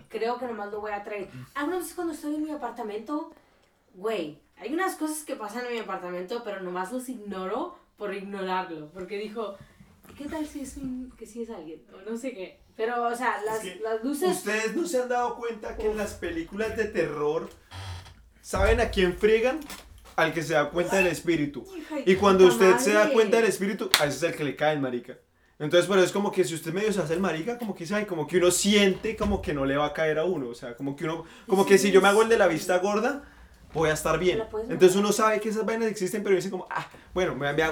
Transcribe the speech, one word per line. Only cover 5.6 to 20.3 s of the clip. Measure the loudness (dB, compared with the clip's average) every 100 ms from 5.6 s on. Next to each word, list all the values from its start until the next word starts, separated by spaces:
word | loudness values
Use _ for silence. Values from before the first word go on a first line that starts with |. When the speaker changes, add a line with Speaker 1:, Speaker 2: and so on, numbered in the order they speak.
| -6
Speaker 1:
en |
mi | -6
apartamento, | -6 -8 -6 -8 -8 -8
pero | -8 -8
nomás | -6 -6 -6
los | -8 -8
ignoro | -12 -10 -8 -6 -4 -6 -12 _ -12
por | -8
ignorarlo, | -8 -8 -8 -4 -4 -4 -10 -14
porque | -14 -10 -10
digo, | -8 -8 -10 -12 -20 _ -20 _ -20 -14
"¿Qué |
tal | -10 -8 -8
si | -10
es | -12 -10
un, | -10 -10 -12 -16
que | -16
sí | -12
es | -10
alguien?". | -10 -14 -16 -18
O | -16 -10
no | -8
sé | -8
qué. | -8 -14 -16 _ -4
Pero, | -2 0 -2
o |
sea, | 0 -2 -2
Speaker 2:
Es |
Speaker 1:
las, | -4 -4
Speaker 2:
que | -6 -8
Speaker 1:
las | -4 -4
luces | -2 0 0 0
Speaker 2:
¿ustedes | -2 -2 -2
no | -2 -2
se | 0
han | 0
dado | 0 -2 -4
cuenta | -8 -8 -10 -4
que |
en | -2
Speaker 1:
Uf. | -2
Speaker 2:
las | -4
películas | -6 -6 -6 -6 -4 -4
de | -2
terror | -2 -2 -2 0 -2 -2 -6 -16 -18 -14 -12 -12 -16 -20 -20 _
saben | -6 2 4 4
a | 2
quién | 4 2 4
friegan? | 4 6 4 0 -8 -16 -18 -20 -8 0
Al | 0